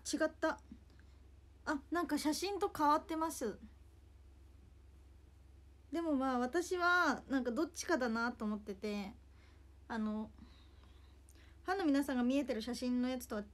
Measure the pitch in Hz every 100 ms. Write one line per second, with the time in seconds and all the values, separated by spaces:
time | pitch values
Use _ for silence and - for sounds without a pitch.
0 | - 302 311 311 320 - - - - -
1 | - - - - - - - 294 - 294
2 | 277 294 294 302 370 403 403 - 294 320
3 | - 320 320 320 233 - - - - -
4 | - - - - - - - - - -
5 | - - - - - - - - - 320
6 | 330 277 262 254 247 339 339 359 349 359
7 | 330 - - 262 247 226 320 - - 320
8 | 247 226 233 240 214 208 208 196 214 208
9 | 196 - - - - - - - - 226
10 | 214 214 220 - - - - - - -
11 | - - - - - - - 392 330 277
12 | 285 254 240 277 294 220 220 240 254 247
13 | 247 254 - 214 208